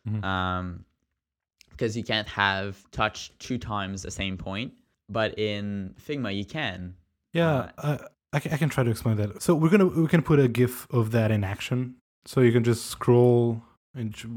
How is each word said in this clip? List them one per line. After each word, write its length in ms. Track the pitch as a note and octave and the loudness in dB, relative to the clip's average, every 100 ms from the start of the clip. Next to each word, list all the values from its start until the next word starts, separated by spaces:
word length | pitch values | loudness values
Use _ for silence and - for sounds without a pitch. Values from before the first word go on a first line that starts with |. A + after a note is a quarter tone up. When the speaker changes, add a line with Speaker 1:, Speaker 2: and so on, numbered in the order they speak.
| G#2+ | -8
Speaker 1:
Mm-hmm. 160 | G#2+ | -6
Speaker 2:
Um, 600 | G2 F#2+ F#2 F2+ F2+ F2 - _ _ _ _ _ _ _ _ - | -2 -2 -2 -2 -6 -10 -18 _ _ _ _ _ _ _ _ -6
'cause 180 | A#2+ A2+ | -4 -4
you 60 | |
can't 240 | - A2 G#2+ | -4 -4 -2
have 640 | - G2+ G2 G2+ F#2+ _ | 0 0 0 -4 -10 _
touch 420 | - G#2+ - - _ | -2 -2 -2 -14 _
two 180 | - B2 | -8 -6
times 440 | - G#2 F#2+ G2 | -4 -6 -6 -8
the 80 | F2+ | -10
same 260 | - G2 F#2 | -6 -6 -6
point, 360 | F#2+ G2 B2+ - _ _ - | -8 -8 -10 -14 _ _ -8
but 300 | G#2+ A2 - | -2 -2 -2
in 560 | G#2+ G#2 G#2 G2+ F#2+ - | -4 -4 -6 -8 -10 -12
Figma 340 | - D3 A2+ G2 | -10 -6 -4 -6
you 80 | |
can. 500 | G2+ D#3 B2+ F#2 F2+ F#2 _ _ _ | -6 -6 -6 -6 -12 -14 _ _ _
Speaker 1:
Yeah, 380 | E3 E3 C#3 G2+ - | 0 2 0 -2 -6
Speaker 2:
Uh, 200 | D3 C#3+ - _ _ | -4 -4 -8 _ _
Speaker 1:
I, 40 | C#3+ | -4
I 40 | |
can, 120 | D3 | -2
I 40 | D3 | -2
can 120 | D#3 | 0
try 140 | - | 2
to 60 | A#2+ | 0
explain 260 | A2 A#2+ G#2+ | 0 0 0
that. 240 | G#2 - | -2 -2
So 120 | - | 2
we're 140 | D#3+ D#3+ | 4 4
gonna, 160 | G3+ F#3 | 6 4
we 200 | D#3+ D#3+ | 4 2
can 140 | E3+ | 2
put 160 | - D3 | 4 6
a 80 | C3 | 4
gif 380 | A2+ B2 - - | 4 0 0 -2
of 220 | B2 A2 | 0 2
that 180 | A#2 G#2+ | 2 2
in 140 | G#2+ | 2
action, 520 | F#2+ G2+ - B2+ B2+ - _ _ - | 0 -4 -4 -4 -4 -8 _ _ -4
so 140 | - | 4
you 100 | A#2+ | 6
can 120 | A#2+ | 6
just 220 | A#2 A2+ - | 4 0 -2
scroll 760 | - - B2 B2 A#2+ A#2 A2+ - _ _ | -2 4 6 6 6 2 -2 -8 _ _
in, 180 | C3+ A2 G#2 A2+ | -10 -10 -10 -12